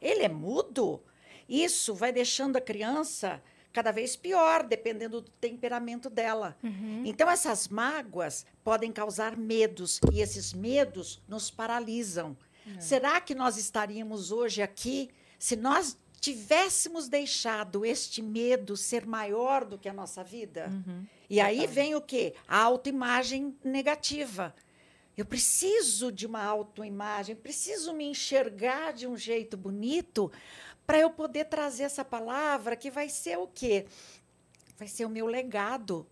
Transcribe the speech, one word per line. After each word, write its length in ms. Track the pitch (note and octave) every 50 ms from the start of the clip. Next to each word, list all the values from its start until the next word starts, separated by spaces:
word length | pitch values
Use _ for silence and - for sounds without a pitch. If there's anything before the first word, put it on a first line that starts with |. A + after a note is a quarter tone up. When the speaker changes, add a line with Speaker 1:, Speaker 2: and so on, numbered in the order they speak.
Speaker 1:
Ele 220 | - F#3+ G#4+ G4+ C4+
é 60 | F#3+
mudo?" 720 | D#3+ D3+ D3+ F#3+ B3+ E4+ - - A#3 C4 A3 E3+ D3 - - _ _ _ _ - - - - -
Isso 440 | B3 D4 E4+ F4+ - - - A#3 G3+
vai 180 | F3 A#3 B3+
deixando 440 | B3 B3 B3 B3 - - C4+ C#4 B3+ B3+
a 40 |
criança 800 | B3+ A#3 G#3 G3+ G#3+ A3+ C#4 D4+ D#4 D4+ - - G#3 F#3+ D#3 C3+ - _ _ _ _ _ -
cada 180 | A#3 G#3 A3
vez 240 | G3+ A3+ B3 B3 -
pior, 480 | - - F4+ F#4+ F4 D#4+ D#4+ E4 D#4+ C#4+
dependendo 580 | A#3 A3+ A3 - A#3 A3 G#3+ A3+ A3+ A3 A#3
do 80 | - -
temperamento 800 | _ - - A#3+ A#3+ B3 A#3+ A#3+ B3 A#3+ A#3+ A#3 A#3 A#3+ A#3+ C4
dela. 480 | A3 A3+ A3+ A3 A3 A3 G#3 E3+ D3 - -
Speaker 2:
Uhum. 400 | A3+ G3 F#3+ G#3+ G#3+ G#3+ A3+ B3+
Speaker 1:
Então, 240 | G#3+ G3+ G#3 D#4 F4
essas 380 | F4 F4 - D4+ G#3+ G3 - -
mágoas 800 | G3+ A3 A#3 C4+ D4+ D4+ B3 G#3 D#3+ F3+ E3+ D3+ - - - _ _ _ -
podem 280 | A3 A3+ G#3+ A3+ A3+
causar 440 | - G#3+ G#3+ G#3+ F3 G3 A3 A3 A3+
medos, 640 | A#3 A3 A3 A3+ A3+ A3 A3 F#3+ F3+ F3+ E3+ - - - - -
e 80 | G#3
esses 320 | G#3 G3+ - G3+ - - F3+
medos 680 | F3+ G3+ A#3 C4 C#4+ C#4 - - F#3+ E3 - - - - -
nos 240 | G#3 A3 G#3 -
paralisam. 880 | - - A3+ A3+ A#3 A#3+ A#3 A3 A3+ A#3+ A#3 G3 E3 F3 D#3+ D#3 C3+ - _ _ _ _ -
Speaker 3:
É. 140 | G#3 G3 F3+
Speaker 1:
Será 400 | E3+ - C#4 B3+ B3+ C#4+ D#4+ F4
que 160 | - - C#4
nós 220 | C4 B3+ B3 G#3 G#3+
estaríamos 760 | G3+ - - A3 G#3 G3+ G#3 A3 A3 G#3+ A3 G3+ F3+ E3
hoje 300 | G#3 A#3 A#3+ A3+ F#3 G3+
aqui 480 | G3+ F#3+ G3+ - - A#3+ C4+ C#4 C4+ B3 - _ _ - - -
se 180 | - - B3
nós 420 | A3 A3+ C4+ C#4+ F4 F4 C4+ - - _ _ - -
tivéssemos 840 | - C#4+ C4+ A3+ G#3 - D4+ E4+ F#4+ F#4 - - - E4 E4+ E4 C#4+ A#3+
deixado 760 | C#4+ C#4+ C#4+ C#4 - - - A#3 A3 G#3+ G#3+ F#3 F3 G3+ G#3+
este 360 | A#3 C#4+ - - - - A3+
medo 540 | A3 G#3+ G#3+ A3+ A#3 B3 B3+ B3+ G3+ G#3 G3+ G3
ser 280 | - - A#3+ A#3 G3+
maior 600 | A3+ A3+ A3 G#3+ G#3 G3+ A3+ B3 C4 C#4 C4+ A#3+
do 120 | G3+ G3+ F#3+
que 120 | - G3
a 40 | G3+
nossa 300 | G3 F#3+ F#3+ - F#3+ F3+
vida? 460 | F#3 G#3 A#3+ G#3+ G3+ D#3 E3 D#3+ F3+
Speaker 4:
Uhum. 340 | F#3+ G3 F3+ F#3 F3 F3+ F#3+ - - - _ -
Speaker 1:
E 100 | G3+ G#3
aí 160 | G3 G3+ A3 C4+
Speaker 3:
Total. 140 | D#4+ - -
Speaker 1:
vem 220 | C#4 C#4+ D4+ D4+
o 60 | D4
quê? 320 | D4 - C4+ A#3+ - D#3+ - - - -
A 120 | F3 G#3
autoimagem 960 | A3 A#3 B3+ B3 - C#4 C#4 C4 B3 A#3+ B3 B3 B3+ A#3 C4+ C4+ C#4 C#4+ C4+ - -
negativa. 920 | C4 C4 C4+ B3+ C#4+ D4+ D4 - - C#4+ D4 C#4+ A#3+ G3 F#3 F3+ D#3 - - - _ _ _ - - _ _ _ _ - -
Eu 80 | G#3
preciso 840 | - B3+ B3 - - - - F4 F#4+ G#4 A#4 F4 - - - B3 B3
de 140 | G3 F#3+ G#3
uma 180 | A3 A3+ A3 G3+
autoimagem, 920 | G#3 G#3+ G#3+ G#3 G#3 - G3+ G#3+ G#3 G3+ G3 G#3 G#3 G#3 G3 G3 G3 A3+
preciso 580 | A3 - C4 D4 - - F#4 A4 G4 D#4 E4 E4
me 120 | D4+ D4
enxergar 880 | C#4+ C#4+ - - - C#4 C4+ C4 A3+ G3+ G3 A3 B3+ C4 D4 D#4+ D#4+ C4+
de 120 | A#3 B3 B3+
um 80 | B3
jeito 400 | - - A3 A#3 A3+ A3 A3 G#3
bonito 760 | F#3 F#3+ G3 G3 G#3 A3 B3 D4+ F4 - - - A3 G3 D#3+ - - - - - - - - - _ _
pra 140 | - D4+ D#4
eu 100 | D#4+ E4
poder 360 | D#4+ D#4 D#4 D4+ A#3+ D4 D#4
trazer 380 | D#4 D#4 D4+ D4 C#4+ A#3+ A3+ C#4
essa 200 | C#4 C#4 C#4+ C4+
palavra 720 | - A#3+ A3+ A3 A3+ B3+ C#4 D#4 D4+ C#4+ B3 G#3 A#3+ A#3+
que 160 | A#3+ C4+ C#4
vai 160 | C4 D4 D4 C#4+
ser 280 | - - - E4+ E4+ F4
o 80 | F#4 F4+
quê? 380 | - - B3+ A#3+ G3+ G3 G3 - - - - - - - _ _ _ _ _ _ _ _ _ _ - -
Vai 100 | G#3 G3
ser 180 | - - A3+
o 40 | A3
meu 160 | A3 A3+ A3+
legado 800 | A3+ A#3 B3+ B3+ B3+ A3 G3+ G3+ A3 B3+ C4 A3 F#3+ F3+ D#3+ - -